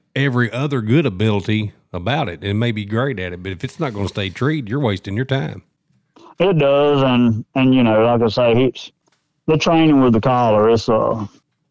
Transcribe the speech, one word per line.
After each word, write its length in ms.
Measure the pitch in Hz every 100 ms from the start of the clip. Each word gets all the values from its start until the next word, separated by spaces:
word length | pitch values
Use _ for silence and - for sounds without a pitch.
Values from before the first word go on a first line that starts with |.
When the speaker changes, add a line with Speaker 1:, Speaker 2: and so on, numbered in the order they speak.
| _
Speaker 1:
every 380 | 135 139 123 117
other 300 | 117 147 135
good 240 | 107 143 139
ability 680 | 92 110 101 92 107 104 - -
about 340 | 90 101 151 110
it 160 | 87
and 160 | 101 104
may 140 | 120
be 100 | 107
great 340 | 101 110 139 104
at 140 | 92
it, 100 | 87
but 120 | 95
if 100 | 87
it's 160 | 127 -
not 140 | 143
gonna 160 | 104 98
stay 200 | - 95
treed, 380 | - 131 156 104
you're 140 | 139
wasting 340 | 123 95 - 101
your 80 | 135
time. 380 | 135 151 101 _ _ _ _ _ _ - -
Speaker 2:
It 200 | 180 165
does, 420 | 139 143 147 143
and, 440 | 135 123 120 107 - 135
and, 180 | 131
you 80 | 131
know, 200 | 113 107 117
like 160 | 117
I 60 | 117
say, 360 | 127 120 117 131
it's 260 | - - _ _ _ _ _ -
the 100 | 156
training 440 | 180 165 160 139
with 100 | 127
the 80 | 110
collar. 480 | 131 123 117 107 110
It's, 200 | 117 -
uh, 360 | 110 110 110 101 _ _ _ _